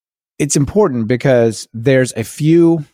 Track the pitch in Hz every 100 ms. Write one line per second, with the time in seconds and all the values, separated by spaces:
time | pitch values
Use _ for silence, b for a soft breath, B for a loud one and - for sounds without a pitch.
0 | _ _ _ - 147 147 139 202 202 123
1 | 110 123 139 123 117 107 - 113 117 131
2 | 127 - 113 - 151 170 165 165 147